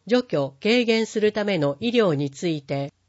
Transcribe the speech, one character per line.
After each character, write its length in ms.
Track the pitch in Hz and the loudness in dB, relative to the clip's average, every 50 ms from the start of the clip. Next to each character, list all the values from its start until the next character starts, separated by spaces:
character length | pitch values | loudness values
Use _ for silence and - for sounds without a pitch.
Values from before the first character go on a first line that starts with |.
| _ | _
除 160 | 185 233 247 | 0 0 0
去、 340 | 247 - 175 147 139 131 135 _ | 0 0 -2 -2 -2 -2 -6 _
軽 220 | - 208 240 247 240 | 0 2 2 2 2
減 220 | 226 226 226 220 | 2 2 0 0
す 140 | - - 220 | -2 0 0
る 120 | 208 214 | 0 0
た 120 | 208 214 202 | 0 0 -2
め 140 | 208 196 170 | 0 0 0
の 180 | 143 143 143 - | 0 0 -2 -2
医 100 | 220 240 | -4 0
療 240 | 226 240 214 180 147 | 2 2 2 2 2
に 160 | 139 147 135 | 0 -2 -4
つ 180 | 135 - 185 175 | -6 -6 -4 -4
い 140 | 160 147 | -4 -4
て、 300 | 135 - 139 139 139 147 - _ _ | -6 -6 -6 -6 -6 -8 -12 _ _